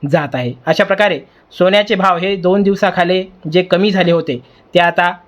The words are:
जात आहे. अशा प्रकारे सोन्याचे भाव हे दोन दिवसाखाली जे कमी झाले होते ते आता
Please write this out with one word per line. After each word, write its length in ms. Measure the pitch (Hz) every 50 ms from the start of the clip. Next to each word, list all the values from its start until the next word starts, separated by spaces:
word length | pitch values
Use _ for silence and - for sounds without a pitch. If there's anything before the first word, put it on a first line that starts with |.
| -
जात 320 | 143 135 170 147 139 -
आहे. 160 | 135 123 120 120 - -
अशा 180 | - 160 - 202
प्रकारे 360 | 190 196 190 208 202 175 139 135 - _ _ _ _ -
सोन्याचे 420 | - 180 185 196 208 208 208 220
भाव 220 | 190 185 190 180 175
हे 180 | 175 190 202
दोन 280 | 190 165 180 185 202 202
दिवसाखाली 600 | 196 202 196 - 196 180 - 175 175 185 185 190 185 - - _ 156
जे 100 | 151 180 180
कमी 280 | 180 - 175 190 214
झाले 200 | 196 190 180 175
होते 260 | 170 170 160 - 135 120 127 - _ _ _ _ _
ते 60 | 175
आता 320 | 170 170 170 - 175 175 180 180 _